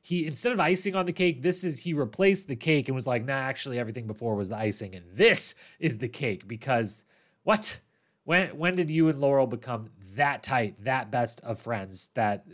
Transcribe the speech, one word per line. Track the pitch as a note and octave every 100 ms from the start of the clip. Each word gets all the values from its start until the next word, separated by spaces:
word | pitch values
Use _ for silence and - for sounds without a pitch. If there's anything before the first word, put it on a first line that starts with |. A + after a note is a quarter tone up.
he, | - F3 D#3
instead | C#3 A#3+
of | A3+
icing | D#3+ F3+ G3+
on | F#3+ F3
the |
cake, | - F3+ C3
this | D#3+ F3+
is, | F3+ C#3
he | F3
replaced | D3 A#2 - G3 G3 -
the | A#2+
cake | D#3+ D3+ B2+
and |
was | C3 B2+
like, | B2
"Nah, | B2
actually, | C3+ C3 C3 C#3 B2
everything | A2+ A#2 A2
before | G#2 A#2
was | G#2 F#2+
the | A2
icing, | A2 G2 G2
and | F#2 F2 G2+
this | A3 - - - - -
is | D#3+ A2
the | A#2+
cake," | - C3 F#2 -
because, | A2+ - A#2+ G#2+ - - _ _ _
what? | - G#3 - - _ _ _ _
When, | - F3 E3 C3
when | E3+
did | F3+ D#3+
you | D#3+ D#3+
and | C#3
Laurel | C#3 C#3 B2+
become | A#2 B2+ A#2 A2 - F#2+
that | G2+ C#3+ -
tight, | - C3 G#2+ F2
that | A2 C3 G#2+
best | B2 A#2 -
of | - G#2+
friends | A#2 A2 G2 F#2 -
that, | - G#2+ G2+ -